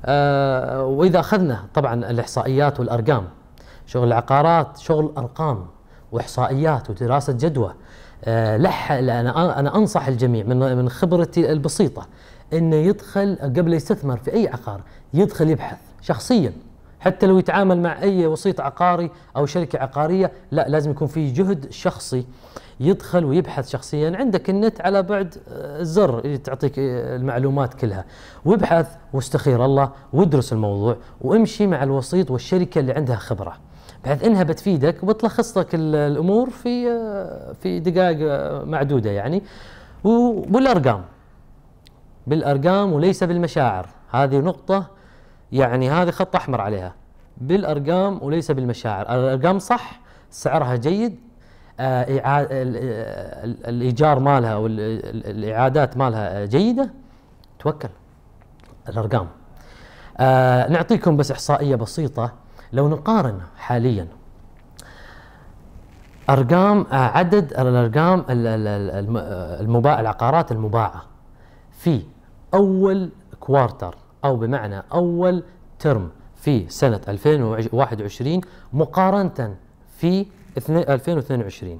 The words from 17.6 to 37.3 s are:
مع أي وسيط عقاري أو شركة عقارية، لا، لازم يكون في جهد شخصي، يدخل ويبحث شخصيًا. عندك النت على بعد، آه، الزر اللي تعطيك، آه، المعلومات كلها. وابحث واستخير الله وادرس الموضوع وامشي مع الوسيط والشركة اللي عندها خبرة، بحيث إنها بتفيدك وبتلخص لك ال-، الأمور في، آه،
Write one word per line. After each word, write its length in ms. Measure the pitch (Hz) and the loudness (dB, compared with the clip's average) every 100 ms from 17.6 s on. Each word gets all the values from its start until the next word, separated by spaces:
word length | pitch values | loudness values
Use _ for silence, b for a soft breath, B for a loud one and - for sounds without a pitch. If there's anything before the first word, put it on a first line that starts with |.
| 190 175 | 2 2
مع 200 | 175 151 | 0 0
أي 240 | 196 185 165 | 0 2 0
وسيط 340 | 156 196 175 | 0 -2 -2
عقاري 500 | 139 - 180 175 170 B B 135 | -6 0 2 2 -2 B B -4
أو 100 | 143 | -2
شركة 320 | 180 160 139 | -2 -4 -4
عقارية، 540 | 131 143 156 185 185 B B | -4 -2 0 2 0 B B
لا، 180 | 151 - | -2 0
لازم 220 | 151 147 | 0 0
يكون 180 | 147 151 | -2 -2
في 220 | 165 147 | -2 -2
جهد 400 | 127 190 175 135 | 0 0 0 -6
شخصي، 560 | - 180 - - 127 127 B B B B B | -4 -4 -4 -6 -6 -6 B B B B B
يدخل 440 | 139 190 - 175 | 0 0 0 0
ويبحث 440 | 151 131 - - 127 | 2 0 0 -8 -6
شخصيًا. 480 | 131 - 147 156 190 | -8 -6 -2 -2 0
عندك 340 | 269 190 - | 0 0 0
النت 300 | 196 220 214 | 0 0 0
على 220 | 185 196 | 0 0
بعد، 320 | 185 208 180 - - | 0 -2 -2 -8 -16
آه، 320 | - 147 147 | -14 -12 -6
الزر 380 | 165 170 180 117 | 0 4 4 2
اللي 200 | 131 139 | -2 -6
تعطيك، 400 | - 131 - 143 | -6 -2 -2 0
آه، 380 | 135 123 123 127 | -2 -2 -6 -4
المعلومات 580 | 131 123 135 139 127 | -2 0 0 0 -2
كلها. 300 | - 113 95 - B B B | -2 -4 -4 -12 B B B
وابحث 520 | 143 220 - 165 151 - - | 2 2 4 2 0 -8 -6
واستخير 520 | 135 - 139 147 120 | -6 -2 0 2 2
الله 260 | 131 139 135 B B | 4 4 2 B B
وادرس 400 | 139 185 139 120 | 2 4 4 2
الموضوع 440 | 110 104 101 110 117 B B | -2 0 0 0 -2 B B
وامشي 460 | 127 214 214 - 202 | 0 2 2 2 0
مع 160 | 151 | 2
الوسيط 480 | 135 139 127 180 139 | 0 -2 0 -2 0
والشركة 480 | 127 - 185 180 160 | -4 0 0 0 0
اللي 140 | 131 | 0
عندها 240 | 127 131 117 | -2 -2 -4
خبرة، 380 | - 98 92 - - B B B | -4 -6 -6 -14 -20 B B B
بحيث 200 | 127 143 | -4 0
إنها 180 | 233 202 | 2 4
بتفيدك 600 | 165 156 202 165 143 170 | 2 0 0 2 2 0
وبتلخص 560 | 185 214 233 - 233 196 | -2 0 0 0 -2 -2
لك 160 | 170 | -2
ال-، 200 | 165 156 | -2 0
الأمور 560 | 151 147 147 175 214 254 | 0 0 0 2 2 0
في، 400 | - 240 247 240 | -4 -4 -2 -2
آه، 640 | 233 220 196 170 | -2 -4 -8 -8